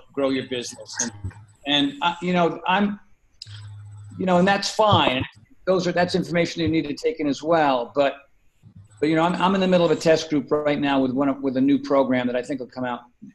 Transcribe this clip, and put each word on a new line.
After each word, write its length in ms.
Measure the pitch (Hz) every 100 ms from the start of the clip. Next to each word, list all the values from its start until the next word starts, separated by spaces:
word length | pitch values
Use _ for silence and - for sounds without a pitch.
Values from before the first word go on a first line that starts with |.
| -
grow 180 | - 135
your 180 | 131 120
business?" 460 | 127 113 - 110 -
And, 120 | 117 107 98 - - _ 139
and, 240 | 143 143 135
uh, 140 | 170 175
you 120 | 175
know, 280 | 180 170 165 -
I'm, 320 | 190 208 208 _ _ _ - - - - - - - - -
you 80 | 185
know, 120 | 180
and 100 | 190
that's 200 | 202 -
fine. 500 | - 214 185 135 127 127 - - -
Those 220 | - 185 175
are, 60 |
that's 240 | 175 175 185
information 440 | 147 170 165 -
you 80 | 160
need 200 | 160 147
to 60 |
take 260 | 143 160 156
in 80 | 147
as 120 | 131
well. 520 | 151 165 147 127 117
But, 220 | 139 143 - _ _ _ _ - - - -
but, 80 | 151
you 60 |
know, 80 | 160
I'm, 120 | 170 180
I'm 140 | 180
in 60 | 196
the 80 | 185
middle 180 | 180 170
of 60 |
a 80 | 151
test 280 | 165 156 -
group 220 | 151 120
right 300 | 151 147 143
now 200 | 143 139
with 120 | 131
one 160 | 123 139
of, 120 | 139
with 160 | 135 127
a 40 |
new 180 | 135 139
program 480 | 139 139 131 127 123
that 80 |
I 80 | 123
think 160 | 123 139
will 60 | 120
come 180 | 127
out 180 | 127 120 - _ -